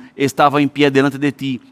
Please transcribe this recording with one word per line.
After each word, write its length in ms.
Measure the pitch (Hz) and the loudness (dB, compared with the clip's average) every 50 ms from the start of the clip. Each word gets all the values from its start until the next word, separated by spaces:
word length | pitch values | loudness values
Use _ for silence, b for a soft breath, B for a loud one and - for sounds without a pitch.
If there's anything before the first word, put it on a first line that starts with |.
| B B B - | B B B -4
estaba 440 | 139 135 - - 151 143 131 147 | -4 -2 0 0 0 2 2 0
en 60 | 147 135 | -2 -2
pie 240 | - 139 147 143 | 0 0 0 2
delante 260 | 135 135 135 143 135 139 | 2 2 2 0 -2 -2
de 140 | 143 143 | -4 -4
ti 300 | - - 135 135 131 113 - _ | -4 -4 -6 -8 -8 -8 -10 _